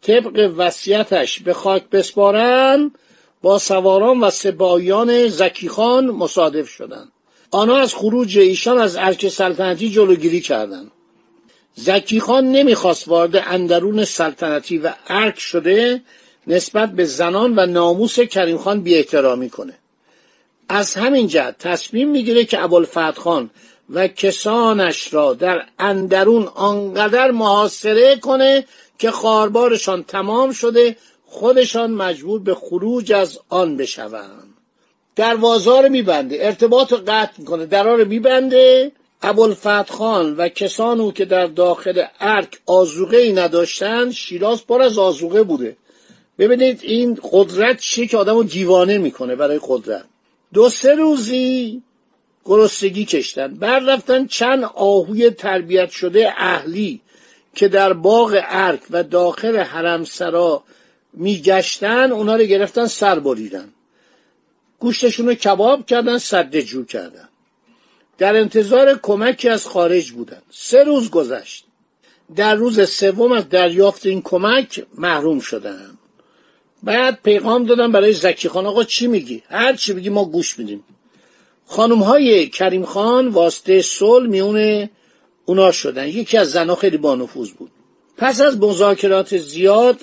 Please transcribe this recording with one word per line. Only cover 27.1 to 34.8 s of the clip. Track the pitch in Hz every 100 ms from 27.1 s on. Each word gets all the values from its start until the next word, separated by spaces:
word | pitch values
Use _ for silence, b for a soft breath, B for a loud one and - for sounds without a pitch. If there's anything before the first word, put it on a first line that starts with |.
| 240 262
محاصره | 240 214 202 208 - 214 214 254 269
کنه | 247 262 269 269 262 b b _
که | 226
خاربارشان | 226 220 220 214 220 240 226 - 185
تمام | 160 196 196 226 269
شده، | 247 233 233 240 226 b b _
خودشان | - 226 254 247 233 233
مجبور | 220 185 156 151 214
به | 190 185
خروج | - 175 202 247 196
از | 202 185 - _
آن | 180 175 139
بشوند. | 131 - 107 110 98 104 101 _ _ _